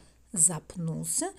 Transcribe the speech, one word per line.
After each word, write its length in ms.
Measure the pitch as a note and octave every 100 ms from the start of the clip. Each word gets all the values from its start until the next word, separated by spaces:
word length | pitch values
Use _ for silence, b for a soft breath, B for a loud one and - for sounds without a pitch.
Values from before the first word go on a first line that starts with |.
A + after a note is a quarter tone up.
| b b -
запнулся, 960 | G#3 - D#3 - F3+ E3 D#3+ E3 - F4